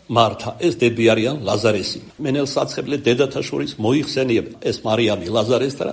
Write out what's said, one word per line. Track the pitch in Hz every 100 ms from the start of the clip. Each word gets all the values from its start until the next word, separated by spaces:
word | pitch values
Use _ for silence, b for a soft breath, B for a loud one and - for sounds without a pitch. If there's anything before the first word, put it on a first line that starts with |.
| -
მართა, | 117 110 101 - -
ეს | 175 -
დები | 120 113 113
არიან, | 110 117 147
ლაზარესი. | 98 104 113 104 - - - -
მენელსაცხებლე | 147 143 139 143 139 - - 143
დედათა | 120 123 139 143
შორის | 139 - 143 -
მოიხსენიება | 110 147 - 131 131 110 - -
ეს | - 104
მარიამი | 110 113 110 98 90
ლაზარესთან, | 113 110 123 135 - -